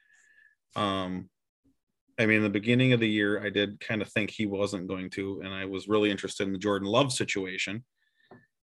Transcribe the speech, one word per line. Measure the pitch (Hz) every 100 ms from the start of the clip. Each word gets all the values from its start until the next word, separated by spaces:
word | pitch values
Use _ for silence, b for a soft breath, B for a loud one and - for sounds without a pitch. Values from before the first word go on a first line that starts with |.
| b b b b b b _ -
Um, | 101 95 92 92 92 _ _ _ _ _ _ _ _ -
I | 110
mean, | 110
in |
the | 107
beginning | 101 110 123 131
of | 120
the | 113
year, | 107 101 104
I | 104
did | 101 101 104
kinda | - 110
think | 95 117 98
he | -
wasn't | 107 98 101 101 92
going | 95 92
to, | 101 98 98
and | 95
I | 95
was | 95 95 95
really | 107 104
interested | 98 95 - 98
in |
the | 95
Jordan | 104 98 98
Love | 117 139
situation. | 127 104 98 92 92 - 107 - b b b b b b _